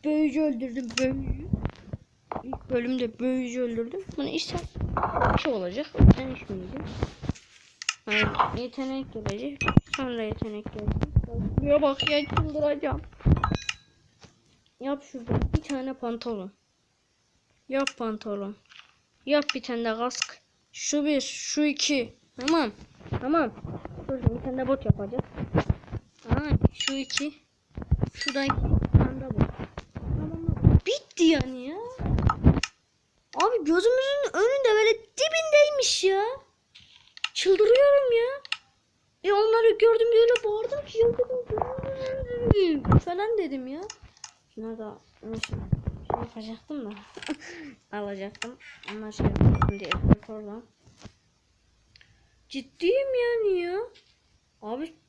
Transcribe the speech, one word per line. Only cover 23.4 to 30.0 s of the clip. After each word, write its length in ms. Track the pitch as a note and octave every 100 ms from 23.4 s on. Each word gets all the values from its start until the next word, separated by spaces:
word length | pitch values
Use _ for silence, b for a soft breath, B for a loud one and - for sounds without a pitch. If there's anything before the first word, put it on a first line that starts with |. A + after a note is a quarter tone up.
| B3+ - - - - - -
Dur 100 | C4+
bir 260 | A#3+ A#3+
tane 140 | C4 C4
de 100 | B3+
bot 180 | C4+ A#3
yapacağız. 380 | G3+ G3+ B3 - - - - - - - - - _
Tamam. 340 | A#3 A#3+ D4 - -
Şu 200 | - -
iki. 400 | C4+ C4+ - D4 - _ _ _ - - - -
Şu 220 | - D4+ C4+
da 80 |
iki. 120 | C#4 C#4
Bir 440 | - - - -
tane 220 | B3+ C4
de 40 | C4
bot. 240 | - - - - - -
Tamam. 520 | -